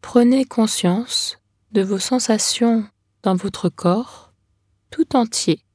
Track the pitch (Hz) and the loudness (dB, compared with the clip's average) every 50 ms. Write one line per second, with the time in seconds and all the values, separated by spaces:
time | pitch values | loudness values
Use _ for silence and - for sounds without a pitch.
0 | - - - 240 240 240 254 269 262 - - - 220 214 - - - 175 180 214 | -18 2 4 4 6 6 4 2 0 -2 0 0 0 0 0 -2 0 0 0 0
1 | 240 - - - - - - _ _ _ _ _ _ _ 214 202 190 190 202 190 | -4 -2 -4 -4 -4 -4 -10 _ _ _ _ _ _ _ -2 -2 0 0 -2 -4
2 | - - 254 254 - - 220 214 - - - - 233 233 226 226 208 - _ _ | -2 -2 -2 -2 0 0 0 0 0 -4 -2 0 0 0 2 0 -2 -6 _ _
3 | _ _ _ _ - 196 185 180 190 196 - - - 175 - - - 175 180 220 | _ _ _ _ -2 -2 -2 0 -2 -6 -8 -4 -4 -4 -4 0 0 0 0 0
4 | 254 - - - - _ _ _ _ _ _ _ _ _ _ _ _ _ - - | -4 -8 -16 -20 -20 _ _ _ _ _ _ _ _ _ _ _ _ _ -4 -4
5 | 320 _ - 254 233 226 - - - - 160 - _ _ | -2 _ 2 0 0 0 -2 -4 0 0 -2 -2 _ _